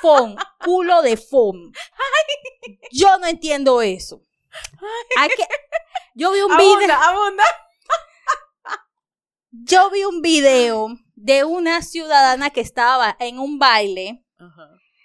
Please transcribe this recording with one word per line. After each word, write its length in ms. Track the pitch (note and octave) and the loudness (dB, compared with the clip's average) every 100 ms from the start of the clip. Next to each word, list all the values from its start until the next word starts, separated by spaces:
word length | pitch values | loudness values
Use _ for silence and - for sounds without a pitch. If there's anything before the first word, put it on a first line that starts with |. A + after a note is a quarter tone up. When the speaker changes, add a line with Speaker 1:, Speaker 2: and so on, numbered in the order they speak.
Speaker 1:
foam, 340 | E4 C#4 A3+ G#3 G4 _ | 4 4 2 -6 -14 _
culo 380 | E4+ F#4 F4 E4+ | -4 -2 2 2
de 160 | C4+ A3 | 2 -2
foam. 560 | - C4+ G#3 F#3 E3+ - - | -2 0 0 -4 -14 -20 -16
Speaker 2:
Ay. 840 | - C5+ D5 D#5 C#5+ B4+ - B4 - - | -10 -4 -2 -2 -6 -12 -20 -20 -20 -8
Speaker 1:
Yo 240 | B3+ G4 F#4+ | 2 4 4
no 80 | F4 | 0
entiendo 540 | E4 D#4 C#4+ C4+ B3 | -6 -4 -2 2 2
eso. 400 | G#3+ F#3 - - _ _ _ | 0 -4 -12 -20 _ _ _
Speaker 2:
Ay. 360 | - - - G#4 A#4 A#4 B4+ | -20 -20 -18 -14 -12 -4 0
Speaker 1:
Hay 120 | D4+ | 0
que, 160 | B4+ - C#5+ - D#5+ - - - | -2 -6 -8 -8 -10 -10 -16 -14
yo 160 | A#3 F4 | -6 -2
vi 80 | G4 | 0
un 100 | G4+ | 2
Speaker 2:
Abunda, 260 | D#4+ G4 G4+ | 4 6 4
Speaker 1:
video. 180 | G4 C#4+ | 2 2
Speaker 2:
abunda. 440 | E4 G4 G4+ G4 D#5 - _ _ - D#5 - _ C#5 D5+ _ _ - - _ _ _ _ _ _ _ | 2 0 -2 0 0 -2 _ _ -6 -6 -6 _ -6 -6 _ _ -16 -16 _ _ _ _ _ _ _
Speaker 1:
Yo 380 | A#3 A#3 F#4 F#4+ | -14 0 2 2
vi 140 | G4 | 0
un 180 | G4 F4 | -4 -4
video 640 | E4 D#4 C#4 B3+ A#3+ A3 A3 A#3 _ | 0 2 4 4 0 -2 -6 -12 _
de 300 | _ G#3 C#4 | _ 0 0
una 380 | D4+ F4+ E4 E4+ | 0 -2 -4 -4
ciudadana 680 | E4 E4 D#4 C#4+ C4 B3+ C#4+ | -6 -10 0 4 4 2 -4
que 100 | C4 | -6
estaba 560 | A#3 B3 A#3+ B3+ A3 - | -6 -2 0 2 0 -4
en 200 | A#3+ B3 | -10 -8
un 200 | C#4 C#4+ | -8 0
baile 640 | C4+ A3 G3+ F#3+ F#3+ A#3+ _ _ | 2 2 0 -6 -12 -14 _ _
Speaker 2:
Ajá. 320 | F3 D#3+ D3+ _ _ _ | -20 -20 -20 _ _ _